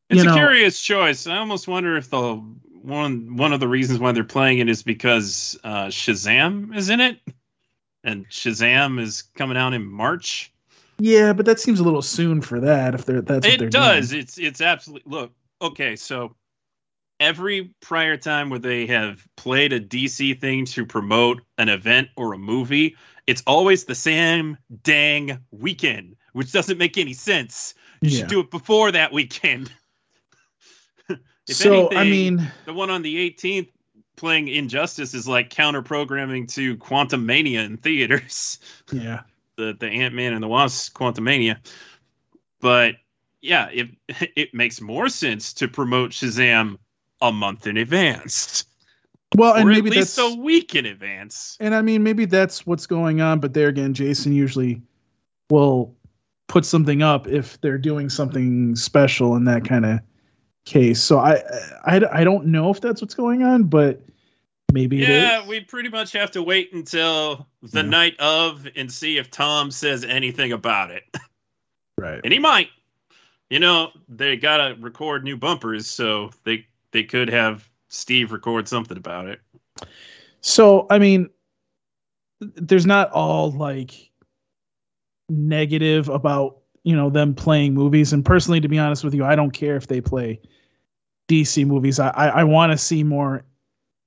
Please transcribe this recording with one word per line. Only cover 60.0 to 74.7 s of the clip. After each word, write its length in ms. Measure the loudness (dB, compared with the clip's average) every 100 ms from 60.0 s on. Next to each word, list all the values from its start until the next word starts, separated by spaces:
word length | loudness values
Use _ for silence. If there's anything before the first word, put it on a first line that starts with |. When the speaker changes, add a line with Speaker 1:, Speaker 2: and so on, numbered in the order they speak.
| -6 _ _ _ _ _ 0
Speaker 2:
case. 360 | 4 4 4
So 160 | 2 4
I, 220 | 4 2 0 -12 -12 -8 2
I, 160 | 4 4 4
I 40 |
don't 220 | 2 2 2
know 220 | 2 2
if 100 | 0
that's 200 | -2 -4
what's 140 | -8 -4
going 260 | -2 2
on, 200 | 4 4
but 380 | 4 4 4 0 -10 _ _ _ _ _ 0
maybe 280 | 2 2 2
it 80 | 4
Speaker 1:
Yeah, 320 | 4 4 0
Speaker 2:
is. 60 | -2
Speaker 1:
we 140 | -10
pretty 280 | -10 -10 -8
much 220 | -8 -6
have 180 | -4 -4
to 120 | -4
wait 280 | 0 0 0
until 760 | -8 -6 -2 0 0 -2 -6 -14 _
the 200 | -8 -4
Speaker 2:
Yeah. 60 | 0
Speaker 1:
night 260 | 2 2 0
of 480 | 0 0 0 -4 -14 -12
and 160 | -12
see 260 | -8 -4 -4
if 140 | -4
Tom 400 | -4 -2 -2 -4
says 320 | -4 -4 -4 -4
anything 460 | -4 -4 -4 -4
about 400 | -4 -2 -2 -2
it. 120 | -8 -14
<laughs> 40 | -16 -18 _ _ _ _ _ _ -12
Speaker 2:
Right. 220 | -10 -6
Speaker 1:
And 80 | -2
he 60 | 2
might. 320 | 4 2 2 _ _ _ _ _ _ _ -4
You 100 | 0
know, 320 | 4 2 0 -8 -18
they 280 | -6 -4 -2
gotta 380 | 0 0 0